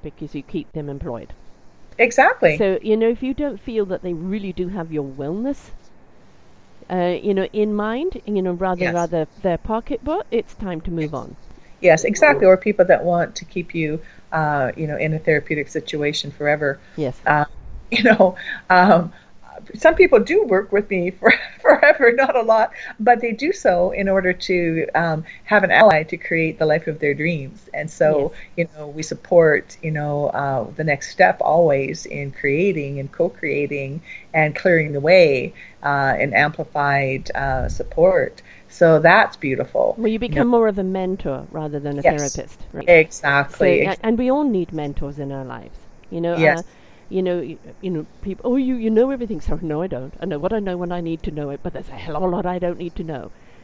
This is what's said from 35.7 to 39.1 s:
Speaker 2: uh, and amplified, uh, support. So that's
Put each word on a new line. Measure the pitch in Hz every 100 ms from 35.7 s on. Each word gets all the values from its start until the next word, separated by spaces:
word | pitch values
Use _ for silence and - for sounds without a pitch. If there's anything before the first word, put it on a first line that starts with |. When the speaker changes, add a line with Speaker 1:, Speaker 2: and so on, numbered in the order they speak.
| -
Speaker 2:
uh, | 143 139 135 107
and | 135
amplified, | 104 147 160 151 147 143 139 135 131 - 135
uh, | 135 131 123
support. | - - - 180 175 - - - - -
So | - 165 156
that's | 165